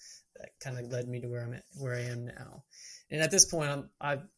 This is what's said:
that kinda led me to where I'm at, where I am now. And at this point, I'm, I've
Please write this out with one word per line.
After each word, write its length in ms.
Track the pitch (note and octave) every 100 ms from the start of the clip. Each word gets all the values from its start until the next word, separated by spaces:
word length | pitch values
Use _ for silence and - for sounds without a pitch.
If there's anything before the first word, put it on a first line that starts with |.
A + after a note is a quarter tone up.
| - - _ -
that 160 | - -
kinda 220 | C3+ B2
led 240 | A#2+ B2 B2
me 120 | B2
to 60 | B2
where 140 | A#2+
I'm 100 | A#2+
at, 120 | A#2+ -
where 220 | C#3 C3+ B2
I 60 |
am 240 | A#2+ A#2+ A#2+
now. 380 | - - - - - - - -
And 100 | D3+
at 100 | D#3
this 140 | F#3+ -
point, 240 | E3 D3
I'm, 200 | C#3+ - -
I've 280 | D3 C#3 F#3+